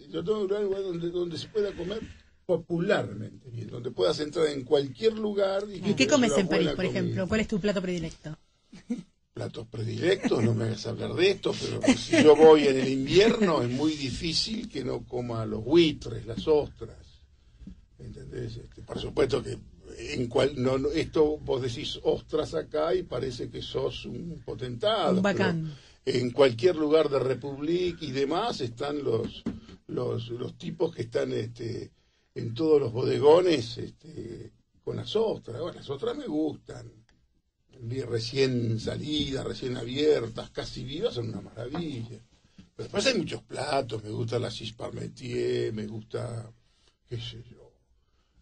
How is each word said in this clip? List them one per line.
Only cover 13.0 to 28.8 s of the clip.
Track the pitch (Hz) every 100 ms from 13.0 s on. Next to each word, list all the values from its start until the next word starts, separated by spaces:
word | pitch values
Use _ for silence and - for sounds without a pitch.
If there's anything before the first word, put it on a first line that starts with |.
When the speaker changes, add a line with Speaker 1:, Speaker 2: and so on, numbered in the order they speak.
| 135 170 220 226 202 147
Speaker 1:
es | 120
muy | 127 156
difícil | 151 131 - 175 160 - - -
que | 139
no | 127 127 113
coma | 123 120 113 107
los | 107
buitres, | 113 170 160 - 123 110 110
las | 117 165
ostras. | 151 135 - - - - - - _ _ - - - - -
¿Entendés? | 123 120 131 127 117 117
Este, | - -
por | 117 120
supuesto | 120 160 131 127
que | 107 117 - - - - 117
en | - 120
cual, | 135 135 139
no, | 123 135
no, | 143
esto | 160 123 170 151 151
vos | 131 135
decís | 127 120 123 -
ostras | 160 139 - 160 139 160
acá | 147 151 156 185
y |
parece | - 123 131 120 135
que | 127
sos | - 127 135 - -
un | - 170 151 -
potentado, | 110 123 120 208 220 165 185
Speaker 2:
Un |
bacán. | 196 190 190 165 156 143 - _
Speaker 1:
pero | - 131
en | 123
cualquier | 123 135 113 180 160
lugar | 151 156 147
de | 139
República | 127 127 139 139 151 175 180 - 143
y |
demás | 131 139 170 233 240
están | 123 117